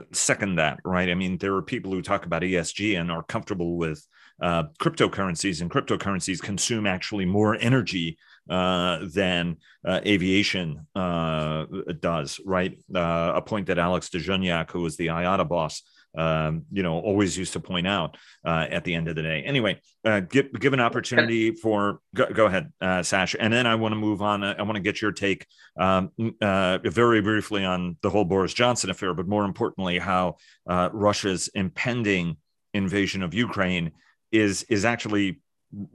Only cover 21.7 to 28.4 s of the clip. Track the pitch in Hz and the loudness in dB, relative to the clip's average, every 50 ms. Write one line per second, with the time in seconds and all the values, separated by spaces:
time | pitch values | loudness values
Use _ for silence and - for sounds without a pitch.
21.7 | 107 104 101 101 92 - _ _ - 127 131 - - 113 110 98 95 90 78 - | 2 2 2 0 -2 -4 _ _ 0 0 0 2 4 4 4 6 4 2 -2 -4
22.7 | - - 92 92 92 90 85 - 104 95 92 - - 87 110 110 113 123 123 117 | -8 -4 0 0 2 2 0 0 2 0 0 0 0 0 0 2 2 2 4 2
23.7 | 113 110 110 110 107 107 107 107 104 90 104 104 104 101 101 98 95 - 104 104 | 2 2 2 0 0 0 0 0 0 0 0 0 0 0 0 -2 -2 -2 -2 -4
24.7 | 110 104 87 104 95 - 107 104 87 - 101 98 92 - - _ _ _ - - | -2 -2 -2 -2 -2 0 -2 -2 -2 0 0 -2 -2 -2 -6 _ _ _ -20 -12
25.7 | - - 92 95 95 92 92 - _ - 113 113 - - 110 101 95 98 95 92 | -4 0 2 4 4 4 2 -2 _ -4 -4 -4 -2 0 0 2 2 4 2 2
26.7 | 95 90 - 104 82 113 120 117 113 110 95 107 110 104 - - 107 98 98 92 | 2 0 0 0 2 4 4 6 6 4 4 2 0 0 0 -2 -2 -2 0 0
27.7 | 92 90 90 87 85 - - 98 90 107 101 85 95 95 | 0 0 -2 -4 -6 -2 -2 0 2 2 2 2 2 2